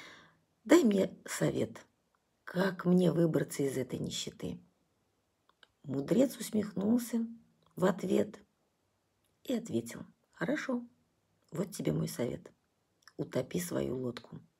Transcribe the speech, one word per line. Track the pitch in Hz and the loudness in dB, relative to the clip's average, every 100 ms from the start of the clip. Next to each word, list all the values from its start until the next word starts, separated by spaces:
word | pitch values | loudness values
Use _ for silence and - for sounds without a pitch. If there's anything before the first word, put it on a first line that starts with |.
| - - - _ _ _ | -20 -20 -20 _ _ _
"Дай | 220 339 | 6 8
мне | 247 196 190 - | 8 4 2 -4
совет, | - - 151 - 110 - - _ _ _ _ _ | -8 -2 0 0 -2 -6 -20 _ _ _ _ _
как | - 175 190 180 | -6 -2 0 0
мне | 175 180 180 | 4 6 6
выбраться | 165 165 147 147 - | 4 4 2 0 -2
из | 139 131 | -2 -2
этой | 127 120 | -4 -6
нищеты?" | 120 - - - - 60 - _ _ _ _ _ _ _ _ _ _ _ | -6 -6 -10 -8 -10 -10 -16 _ _ _ _ _ _ _ _ _ _ _
Мудрец | 143 135 139 175 262 - | -8 -4 2 4 2 0
усмехнулся | - 214 180 - 202 247 - 226 226 - _ _ _ | -4 -2 -2 -2 2 0 0 -4 -4 -10 _ _ _
в | - 185 | 0 2
ответ | 180 185 - 208 - _ _ _ _ _ _ _ _ _ _ | 2 2 2 0 -6 _ _ _ _ _ _ _ _ _ _
и | - | -6
ответил: | 233 - 117 - - - _ _ | -4 -2 -4 -4 -10 -16 _ _
"Хорошо, | - 175 294 - 247 240 _ _ _ _ _ _ | -6 -2 -2 -2 -6 -6 _ _ _ _ _ _
вот | 147 202 | -6 -6
тебе | - - | -2 -2
мой | 151 - | 0 -2
совет. | - 123 - - _ _ _ _ _ - - | -4 -4 -6 -12 _ _ _ _ _ -14 -8
Утопи | 147 - 135 - | -4 -4 -2 -4
свою | - 131 139 135 | -4 -2 -2 -4
лодку". | 127 120 - - - | -6 -8 -12 -18 -18